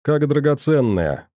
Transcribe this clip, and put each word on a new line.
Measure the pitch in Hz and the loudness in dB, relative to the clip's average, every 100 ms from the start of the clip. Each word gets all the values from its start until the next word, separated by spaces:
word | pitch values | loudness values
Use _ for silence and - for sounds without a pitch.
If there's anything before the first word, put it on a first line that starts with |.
Как | - 151 147 | -4 -2 0
драгоценная?" | 143 143 143 - 156 120 95 80 69 - | 0 0 0 0 2 2 0 -2 -4 -10